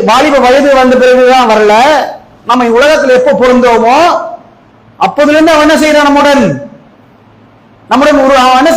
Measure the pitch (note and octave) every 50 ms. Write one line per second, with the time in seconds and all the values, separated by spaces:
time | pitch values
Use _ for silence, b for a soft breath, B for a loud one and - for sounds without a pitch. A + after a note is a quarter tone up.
0 | G3 G3+ A3+ C4 D4 D#4 C#4+ C4 B3+ B3 B3+ C#4 C4+ C#4+ C4+ C4 B3+ B3+ B3 B3
1 | B3+ B3+ B3+ B3+ B3+ B3 B3+ B3+ B3 A3 A3 G#3 G#3+ G#3 G#3+ A3 B3+ D4+ D4+ C4+
2 | - - - - - - - - - - A#3+ B3+ A#3+ A#3 A3+ A#3+ C#4 D4+ D#4 C#4+
3 | C#4 B3+ B3+ B3 B3+ D4 C4 F#3+ B3 B3+ B3 B3 B3 A#3+ A#3 A3 A3 A#3 B3+ D4+
4 | E4+ E4+ D4 - - - - - - - _ _ _ _ _ _ _ - _ -
5 | F3 F#3+ - C#4+ D4 D4 D4+ D#4+ D#4+ E4 D#4+ D4+ D4+ D4+ D#4 - D4+ D4+ D4+ D4
6 | C#4+ C#4+ C#4 C#4+ C#4+ C#4+ C#4 C4+ A3 E3+ C#3 B2+ - - - - - - - _
7 | _ _ _ _ _ _ _ _ - - _ _ _ _ _ _ - - A3 C4
8 | C#4+ D4+ D4 C#4 C4+ C4 C#4 C4 B3+ B3+ B3+ B3+ C#4 E4 E4